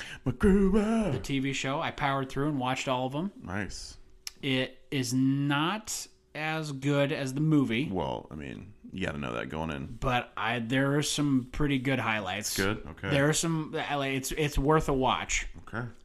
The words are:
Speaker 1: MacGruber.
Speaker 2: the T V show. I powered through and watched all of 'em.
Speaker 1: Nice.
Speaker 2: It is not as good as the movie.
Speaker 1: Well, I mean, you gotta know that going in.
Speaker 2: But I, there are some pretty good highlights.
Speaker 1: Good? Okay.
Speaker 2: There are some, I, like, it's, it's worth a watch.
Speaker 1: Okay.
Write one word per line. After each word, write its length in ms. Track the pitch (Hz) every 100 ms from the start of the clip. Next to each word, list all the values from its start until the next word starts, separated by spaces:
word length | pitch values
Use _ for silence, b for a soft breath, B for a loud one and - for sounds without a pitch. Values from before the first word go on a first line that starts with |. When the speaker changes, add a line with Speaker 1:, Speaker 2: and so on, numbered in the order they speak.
| B B 135
Speaker 1:
MacGruber. 840 | - - 196 190 214 208 226 202
Speaker 2:
the 60 | 131
T 200 | - 139
V 140 | 135
show. 280 | 135 135 147
I 100 | 135
powered 400 | - 143 139 135
through 180 | 139 147
and 100 | 143
watched 300 | 127 135 -
all 180 | 127 127
of 80 |
'em. 160 | 139 196 -
Speaker 1:
Nice. 560 | - 98 90 - - - - - - -
Speaker 2:
It 360 | 143 131 131 - -
is 220 | 143 117
not 920 | 127 135 139 143 143 165 214 - - - _ _
as 380 | 143 156 160 151
good 400 | 135 139 143 139
as 220 | 147 131
the 60 | 131
movie. 460 | 156 151 123 113 -
Speaker 1:
Well, 340 | 92 67 58 -
I 40 | 76
mean, 360 | 69 52 95 - -
you 120 | 92
gotta 140 | 92 73
know 160 | 67
that 140 | 58 62
going 200 | 76 82
in. 280 | 71 67 -
Speaker 2:
But 320 | 131 123 - -
I, 240 | 107 120
there 360 | 113 135 139 143
are 60 |
some 460 | 147 - 147 135 120
pretty 260 | - 147 139
good 200 | 127 127
highlights. 580 | 113 110 92 101 107 -
Speaker 1:
Good? 260 | 98 110 73
Okay. 180 | - 98
Speaker 2:
There 180 | 143 147
are 40 |
some, 420 | 151 165 160 156 151 135
I, 80 | 143
like, 180 | 135
it's, 180 | 135 131
it's 260 | - 147 143
worth 300 | 139 156 156
a 40 |
watch. 520 | 135 127 87 - - - - -
Speaker 1:
Okay. 180 | 110 120 -